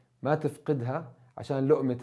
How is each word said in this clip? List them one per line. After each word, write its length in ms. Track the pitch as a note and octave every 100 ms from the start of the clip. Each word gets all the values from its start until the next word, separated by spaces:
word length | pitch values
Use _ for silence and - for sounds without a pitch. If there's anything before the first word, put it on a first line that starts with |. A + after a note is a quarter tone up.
| _ _
ما 120 | C3 D3+
تفقدها 760 | C#3+ - - C3+ A#2+ D3+ D#3 - - -
عشان 300 | B2 C3+ C3+
لقمة 300 | D3+ C3 B2